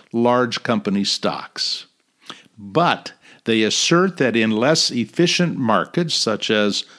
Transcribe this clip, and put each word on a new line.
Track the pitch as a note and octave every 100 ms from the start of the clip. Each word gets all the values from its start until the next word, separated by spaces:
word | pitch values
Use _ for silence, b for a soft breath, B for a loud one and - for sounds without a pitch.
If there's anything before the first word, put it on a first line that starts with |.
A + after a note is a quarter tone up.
| B
large | A#2 A#2+ B2 B2 G2+
company | - A2+ G#2 G2
stocks. | G2 - G#2 C#2+ - - - - - _ _ _ B B B -
But | G2+ G2+ E3+ G#2+ - - B B
they | - A2+
assert | G#2+ - - E3+ F#3+ -
that | C3
in | A2+ A2+
less | G#2+ B2+ D#3+ -
efficient | A#2+ A2+ - E3+ - F3 C#3
markets, | B2 G#2 D#2+ - E3+
such | - - G#2 -
as | A2 G#2 G2 -